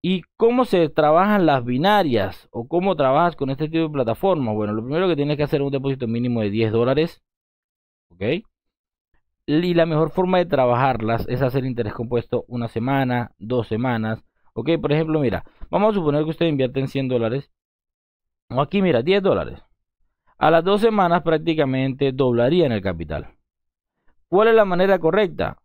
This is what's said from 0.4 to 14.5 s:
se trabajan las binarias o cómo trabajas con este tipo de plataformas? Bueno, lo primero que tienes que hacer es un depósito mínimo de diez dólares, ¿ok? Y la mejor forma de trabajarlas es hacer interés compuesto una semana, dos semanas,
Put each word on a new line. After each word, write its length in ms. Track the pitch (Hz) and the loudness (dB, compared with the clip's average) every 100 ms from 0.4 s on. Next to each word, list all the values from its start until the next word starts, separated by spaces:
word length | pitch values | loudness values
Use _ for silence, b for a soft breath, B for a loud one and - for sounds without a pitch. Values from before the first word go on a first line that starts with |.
| 226 247 247 | 2 2 2
se 220 | 185 160 | 2 2
trabajan 580 | - 151 160 196 208 165 | 2 4 4 4 4 4
las 180 | 135 | 2
binarias 840 | 117 127 180 208 165 113 98 - _ | 0 0 2 2 2 0 -2 -8 _
o 160 | - 120 | -12 -4
cómo 260 | 170 196 | -2 0
trabajas 400 | 170 135 139 175 | 0 2 2 0
con 160 | 170 135 | -2 -6
este 180 | 135 156 | -4 -4
tipo 160 | 165 | -2
de 80 | 160 | -2
plataformas? 640 | 147 113 110 196 170 120 | -2 -2 0 0 0 0
Bueno, 180 | 107 104 | -2 -2
lo 120 | 107 | -4
primero 240 | 120 156 185 | -4 -2 0
que 80 | 151 | 0
tienes 200 | 143 147 | -2 -2
que 60 | |
hacer 180 | 143 147 | -2 -2
es 60 | 139 | -2
un 60 | |
depósito 340 | 135 135 135 120 | -4 -4 -4 -4
mínimo 360 | 117 123 120 | -2 -2 -2
de 80 | 104 | -2
diez 200 | 104 113 | 0 0
dólares, 540 | 113 120 139 165 - _ _ _ _ _ _ _ _ _ | 2 2 0 -2 -6 _ _ _ _ _ _ _ _ _
¿ok? 120 | 87 101 165 - _ _ _ _ _ _ _ _ _ - | _ -4 -4 -8 _ _ _ _ _ _ _ _ _ -2
Y 280 | 147 180 | 0 2
la 100 | 170 | 2
mejor 260 | 165 156 160 | 2 2 0
forma 280 | - 185 185 | 0 0 0
de 80 | 180 | 0
trabajarlas 800 | 143 127 120 135 120 110 113 - | 0 2 2 0 0 -2 -2 -2
es 140 | 123 | -2
hacer 220 | 135 131 | -2 -2
interés 280 | 131 120 110 | -4 -6 -6
compuesto 520 | - 117 123 - 123 - | -6 -4 -4 -2 -6 -6
una 220 | 123 113 | -8 -6
semana, 640 | 113 123 139 131 123 117 _ | -6 -2 -2 0 -2 -6 _
dos 280 | 107 127 - | -4 -4 -2
semanas, 560 | 110 127 117 110 110 _ _ _ | -2 -2 -2 -4 -6 _ _ _